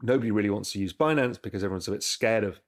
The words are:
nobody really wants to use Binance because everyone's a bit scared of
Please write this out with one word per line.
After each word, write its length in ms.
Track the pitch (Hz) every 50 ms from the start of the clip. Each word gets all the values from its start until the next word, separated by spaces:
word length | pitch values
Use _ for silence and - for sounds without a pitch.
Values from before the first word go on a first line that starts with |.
nobody 300 | 117 113 127 135 117 113
really 180 | 104 104 104 101
wants 220 | 101 104 101 - -
to 60 | 98
use 140 | 95 90 -
Binance 480 | - 151 156 156 143 127 123 107 -
because 220 | - 98 - 95 98
everyone's 240 | 95 95 92 -
a 40 | -
bit 120 | 101 - -
scared 400 | - - - 127 113 113 110 104
of 160 | 98 85 - _